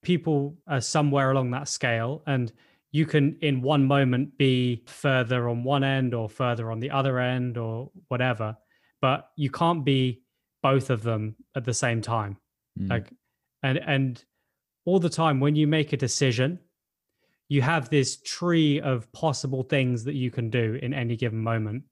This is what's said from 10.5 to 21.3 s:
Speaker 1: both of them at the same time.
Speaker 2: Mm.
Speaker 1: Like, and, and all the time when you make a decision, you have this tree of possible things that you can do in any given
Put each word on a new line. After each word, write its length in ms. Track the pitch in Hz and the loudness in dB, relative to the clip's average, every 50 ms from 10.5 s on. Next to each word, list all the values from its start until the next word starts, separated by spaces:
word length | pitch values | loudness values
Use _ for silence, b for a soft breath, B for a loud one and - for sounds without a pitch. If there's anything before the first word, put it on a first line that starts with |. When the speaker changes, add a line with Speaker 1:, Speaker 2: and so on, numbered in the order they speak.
| _ _ - | _ _ 2
Speaker 1:
both 280 | 139 135 135 127 - | 2 2 2 2 0
of 120 | 131 110 107 | -2 -2 0
them 320 | 120 113 107 107 107 110 _ - _ _ | -2 -2 -2 -4 -6 -8 _ -20 _ _
at 80 | 135 117 | -6 -4
the 100 | 127 117 | -4 -2
same 260 | - - 123 117 113 107 | -2 0 0 0 -2 -2
time. 340 | - 117 113 104 101 101 - _ _ _ _ _ _ _ - | -2 -2 -2 -2 -4 -8 -12 _ _ _ _ _ _ _ -8
Speaker 2:
Mm. 120 | 98 95 | -4 -2
Speaker 1:
Like, 200 | 113 117 95 - - _ _ _ _ _ _ _ _ _ - | -2 -2 -4 -6 -18 _ _ _ _ _ _ _ _ _ -2
and, 160 | 135 131 156 | -2 -2 -2
and 440 | - - 143 135 135 131 120 123 _ _ _ _ _ _ _ _ _ _ _ _ _ | -2 -2 0 0 0 -2 -4 -8 _ _ _ _ _ _ _ _ _ _ _ _ _
all 140 | 170 180 190 | 0 2 2
the 80 | 170 170 | 2 0
time 300 | - - 165 160 147 131 | 0 2 2 2 2 2
when 160 | 135 143 151 | 2 2 4
you 100 | 151 151 | 4 4
make 260 | 147 156 160 147 151 - | 4 4 2 0 0 -2
a 20 | |
decision, 600 | 123 135 120 - - 143 131 117 113 127 139 180 175 _ _ _ _ _ _ _ _ _ _ _ _ _ _ _ _ _ _ | -2 -2 -2 0 2 2 2 2 2 0 -2 -2 -6 _ _ _ _ _ _ _ _ _ _ _ _ _ _ _ _ _ _
you 120 | 143 143 123 | 0 2 2
have 280 | 135 170 160 131 117 | 2 0 0 0 2
this 260 | 151 147 131 127 - - _ | 2 2 2 2 -4 -8 _
tree 580 | - - - 175 175 170 165 160 151 143 151 | -12 -10 -4 -2 2 4 4 4 4 2 2
of 300 | - 143 131 120 110 _ - | 0 0 -2 -2 -4 _ -10
possible 500 | - - 160 135 - - 135 131 131 127 | -2 -2 -2 -2 -2 -4 -4 -4 -4 -2
things 400 | 131 - 139 131 123 123 117 110 | 0 0 2 2 2 0 -2 -4
that 100 | 131 151 | -4 -4
you 160 | 139 127 123 | -2 -4 -4
can 180 | - - 117 113 | -2 -4 -6 -2
do 300 | 110 123 117 110 110 135 | 0 0 0 0 -2 -4
in 140 | 143 120 139 | -6 -6 -4
any 220 | - 120 117 117 | -4 -2 -4 -2
given 220 | 107 127 117 | -2 -2 -2